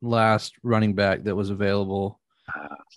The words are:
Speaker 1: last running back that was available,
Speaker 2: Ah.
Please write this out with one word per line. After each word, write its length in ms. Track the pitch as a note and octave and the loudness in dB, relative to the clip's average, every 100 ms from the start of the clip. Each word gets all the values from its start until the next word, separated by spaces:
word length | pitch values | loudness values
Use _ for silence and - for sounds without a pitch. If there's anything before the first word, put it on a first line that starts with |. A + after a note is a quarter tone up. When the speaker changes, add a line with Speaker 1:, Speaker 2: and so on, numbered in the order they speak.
Speaker 1:
last 500 | A#2+ A#2 A2 G#2+ - - | -2 2 4 2 0 -10
running 320 | A#2+ A2+ G#2+ | 0 2 2
back 300 | G2 G2 F#2+ | 2 2 2
that 120 | G#2 G2 | -2 -2
was 140 | G2 | -2
available, 680 | G2 G2+ G2+ G2 G2 G2 - _ _ - | -2 0 0 -2 -2 -4 -8 _ _ -14
Speaker 2:
Ah. 280 | - D2 - - | -14 -12 -16 -20